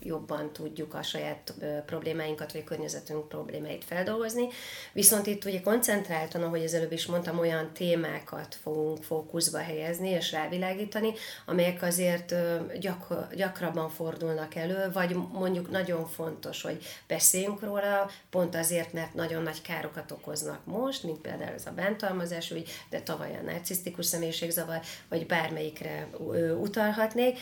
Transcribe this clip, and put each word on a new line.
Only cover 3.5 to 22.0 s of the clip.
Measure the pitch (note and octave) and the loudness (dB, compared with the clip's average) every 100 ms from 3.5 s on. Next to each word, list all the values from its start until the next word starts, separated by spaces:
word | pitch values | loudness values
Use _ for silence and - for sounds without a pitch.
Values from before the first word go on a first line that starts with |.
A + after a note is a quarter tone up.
| D3+ D3+ E3+ | -6 -6 -6
feldolgozni. | - F3 F#3 A3 A3+ A#3+ A#3+ - - - - | -4 -2 0 2 0 2 0 -2 -10 -10 -4
Viszont | - G3+ G#3+ G3+ | 6 8 8 6
itt | G3+ G3+ | 0 0
ugye | F#3 | 0
koncentráltan, | F#3+ A#3 B3 G#3 F#3+ D#3+ D#3+ E3+ | 4 6 6 4 2 0 0 0
ahogy | E3+ E3+ | 2 2
az | D#3+ | 2
előbb | E3 D#3+ | 2 2
is | E3 - | 0 0
mondtam, | F3 E3+ E3+ | 0 2 2
olyan | E3+ D#3+ D#3+ | 4 4 0
témákat | D#3+ F3 E3+ D#3 D#3 - D#3 D#3 - | 0 4 4 4 -2 -6 -8 -8 -8
fogunk | - D#3 D#3 D#3 | -2 0 2 0
fókuszba | - D#3+ D#3 E3+ E3 D#3 | -2 -2 -2 0 0 0
helyezni | E3 D#3 D#3+ E3+ F#3 | -2 -2 -2 0 2
és | F3 E3+ | 2 2
rávilágítani, | D#3 D#3 F3+ F#3 F#3+ G#3 G#3+ A3 G#3+ - - - | 0 0 0 0 0 -2 0 0 0 -6 -10 0
amelyek | F3+ F3 F3+ | 4 4 4
azért, | F3 F3 F3+ F3 F3 | 2 4 4 2 2
ö, | F3 E3+ E3+ - - | 2 2 2 -2 -4
gyak-, | F#3+ F3 - E3+ - E3+ | -4 -4 -4 -4 -4 -2
gyakrabban | F#3 - E3+ F3 D#3+ | -2 0 -2 0 -2
fordulnak | - E3 D#3+ E3 D#3 D#3 E3+ | -2 -4 -2 0 0 -2 -2
elő, | E3 F#3+ F#3+ | -2 0 0
vagy | F#3 F3+ F3+ F3 | 2 2 2 -2
mondjuk | G3 F#3 F3+ F3 | 0 2 2 0
nagyon | F#3+ F3+ E3 E3 | 0 0 0 -2
fontos, | - E3 - - - | -4 -4 -4 -8 -6
hogy | - E3 - - - | -4 -6 -8 -14 -2
beszéljünk | D#3+ - F#3 G3 G3+ | 6 6 6 2 -2
róla, | G#3 G3+ G3+ G3+ G3 - - F#3 | -2 0 4 4 2 -2 -2 2
pont | E3+ E3+ | 2 2
azért, | D#3+ E3+ D#3+ | 2 2 0
mert | E3 D#3+ | -2 -4
nagyon | E3 E3 E3 | -2 -2 0
nagy | D#3+ D#3 | -2 -4
károkat | - D#3+ D#3 D#3 - | -4 -4 -4 -6 -8
okoznak | D3+ - D3+ D3+ D3+ - | -10 -6 -4 -4 -6 -4
most, | F#3+ C4 C4+ | -2 0 -2
mint | F3 D#3+ | -4 -6
például | - D#3 D#3 | -6 -6 -6
ez | - - | -8 -8
a | |
bántalmazás | F3 F#3+ G#3+ | -2 0 2